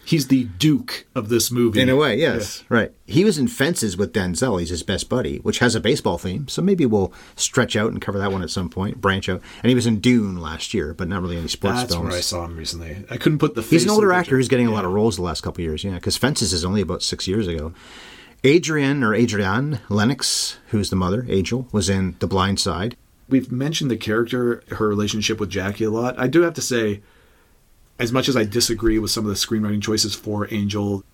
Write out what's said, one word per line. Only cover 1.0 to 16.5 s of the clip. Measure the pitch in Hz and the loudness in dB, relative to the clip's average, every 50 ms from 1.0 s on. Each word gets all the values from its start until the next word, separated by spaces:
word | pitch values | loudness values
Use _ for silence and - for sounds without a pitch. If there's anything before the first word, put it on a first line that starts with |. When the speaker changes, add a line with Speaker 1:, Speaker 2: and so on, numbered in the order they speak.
| - _ - | -12 _ -8
Speaker 1:
of | 131 110 104 | -6 -2 0
this | 120 113 107 - | 2 2 2 2
movie. | 123 123 120 117 104 117 | 2 2 2 4 4 4
Speaker 2:
In | 131 127 | 4 4
a | 131 | 4
way, | 139 151 135 107 117 | 4 4 2 2 2
yes. | 160 147 - 113 107 - - - - - | 2 2 0 0 -4 -6 -10 -12 -6 0
Speaker 1:
Yeah. | 127 | 2
Speaker 2:
Right. | 117 101 - - _ _ | 2 2 0 -4 _ _
He | - - 151 190 | 0 2 4 4
was | 220 185 151 | 4 4 2
in | 131 113 | 0 0
Fences | - - 135 156 175 - 117 107 90 | 0 0 0 0 0 0 -2 -2 0
with | 90 101 92 - | -2 -2 0 0
Denzel. | 107 92 90 87 80 127 131 104 90 | 0 0 0 0 0 0 0 0 0
He's | 87 82 | -2 -2
his | 87 80 - | -4 -6 -2
best | - 98 87 - - | -2 -2 -2 -2 -2
buddy, | 113 127 123 71 69 - | -2 -2 -2 -2 -4 -4
which | - - 104 - | -2 -2 0 2
has | 123 123 104 | 2 2 2
a | 110 | 2
baseball | 80 107 147 - - 107 90 85 | 2 2 0 2 2 -2 -2 -2
theme. | - 95 90 107 147 | -4 -4 -6 -6 -6
So | 127 - - | -6 -4 0
maybe | 165 190 202 170 151 | 2 2 4 4 4
we'll | 123 107 101 95 90 - - - - - | 4 4 2 2 0 -4 -10 -20 -16 -8
stretch | - - - - 131 117 104 - | -6 -4 0 2 2 0 2 0
out | 110 107 113 | 0 0 -2
and | - - - | -2 -4 -6
cover | - 98 98 | -6 -4 -2
that | 98 98 | -2 -2
one | 95 95 87 | -2 -4 -4
at | 78 | -4
some | - 95 92 80 | -4 -4 -4 -4
point, | - 92 92 104 - - | -4 -4 -4 -4 -4 -2
branch | - 98 95 95 - - | 0 0 0 0 -2 -4
out. | 92 85 - - - - - | -4 -6 -6 -14 -10 -2 2
And | 117 | 2
he | 131 | 4
was | 123 107 | 4 4
in | 120 113 101 | 2 0 2
Dune | - 123 123 120 107 98 92 90 82 | 4 4 4 4 4 0 -4 -6 -8
last | 76 80 78 - - - | -8 -8 -8 -8 -4 -2
year, | 104 78 73 - | -2 -2 -2 -4
but | - 95 82 | -6 -4 -4
not | 98 95 87 | -4 -4 -4
really | 87 85 85 | -4 -4 -4
any | 82 78 | -6 -6
sports | - - - 98 92 - | -6 -2 -2 -2 0 0
Speaker 1:
That's | 123 - 92 | -2 -2 -2
Speaker 2:
films. | 85 82 82 | -4 -4 -4
Speaker 1:
where | 90 90 | -4 -2
I | |
saw | 87 - 92 87 85 | -4 -4 -4 -4 -6
him | 82 82 82 | -8 -10 -10
recently. | 80 78 - 85 85 82 82 98 98 - | -8 -8 -8 -10 -10 -12 -12 -12 -12 -10
I | 123 | -6
couldn't | 127 - 165 151 143 | -2 0 0 2 2
put | 156 151 - | 0 0 -2
the | 117 107 | -2 -2
Speaker 2:
He's | - - 165 180 | 2 2 4 4
an | 202 | 4
Speaker 1:
face | 214 | 4
Speaker 2:
older | 214 208 196 | 4 4 4
Speaker 1:
of | 180 | 4
the | 180 | 2
Speaker 2:
actor | 175 - 139 | 2 2 2
who's | 131 131 110 | 2 4 4
getting | 135 123 120 | 2 2 2
a | 117 | 2
Speaker 1:
yeah. | 107 | 2
Speaker 2:
lot | 104 98 | 0 0
of | 90 92 | 0 2
roles | 104 107 117 104 | 2 2 2 2
the | 90 87 | 0 -2
last | 87 78 - | -4 -4 -4
couple | - 87 78 - 87 | -6 -8 -6 -6 -4
of | |
years, | 80 78 76 - | -4 -4 -4 -4
yeah, | 98 92 85 | -6 -6 -4
'cause | - 101 92 - | -4 -4 -2 0
Fences | - 127 151 - 117 92 | 2 0 2 2 0 -2